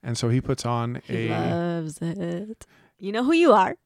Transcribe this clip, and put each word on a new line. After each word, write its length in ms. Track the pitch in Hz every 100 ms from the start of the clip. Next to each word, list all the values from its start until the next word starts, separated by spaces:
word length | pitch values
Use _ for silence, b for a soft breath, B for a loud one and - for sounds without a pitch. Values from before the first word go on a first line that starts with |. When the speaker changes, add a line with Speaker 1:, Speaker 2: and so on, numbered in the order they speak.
Speaker 1:
And 160 | 127 117
so 120 | 117
he 120 | 123
puts 240 | 127 131 120
on 360 | 120 117 120 -
Speaker 2:
He 220 | 113 113
Speaker 1:
a 100 | 110 -
Speaker 2:
loves 480 | 170 175 170 156 151
it. 640 | 165 151 170 170 214 226 - b b b
You 140 | 196
know 120 | 214
who 100 | 254
you 180 | 330 339
are. 240 | 214 185 -